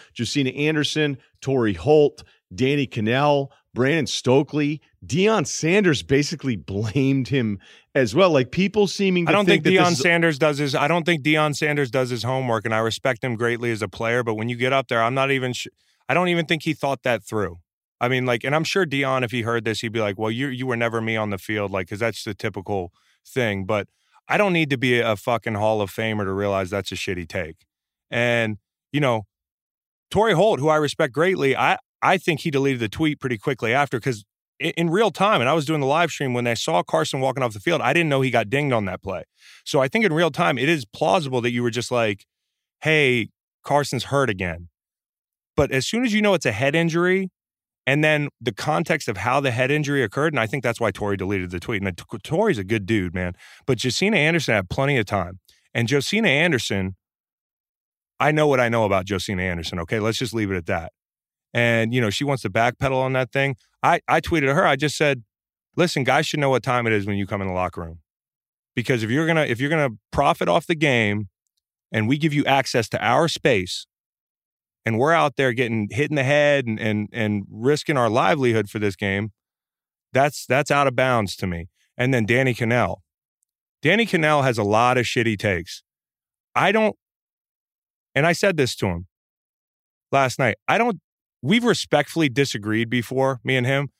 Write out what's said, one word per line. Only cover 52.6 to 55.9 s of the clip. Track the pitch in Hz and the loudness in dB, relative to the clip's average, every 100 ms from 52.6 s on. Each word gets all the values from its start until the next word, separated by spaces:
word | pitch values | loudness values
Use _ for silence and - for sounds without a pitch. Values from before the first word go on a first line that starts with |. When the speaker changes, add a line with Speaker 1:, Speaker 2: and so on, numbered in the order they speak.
Speaker 2:
good | 92 113 92 | -2 -2 0
dude, | 110 90 | 0 0
man. | 90 90 87 - - - | -4 -6 -8 -18 -12 -4
But | 120 | -2
Josina | 127 - 196 190 | -2 0 0 2
Anderson | 151 170 127 | 2 0 0
had | 107 92 | -2 -2
plenty | - 139 131 | -2 0 0
of | |
time. | 101 101 87 92 _ _ _ | 0 -2 -4 -10 _ _ _
And | 117 | -2
Josina | 117 | 0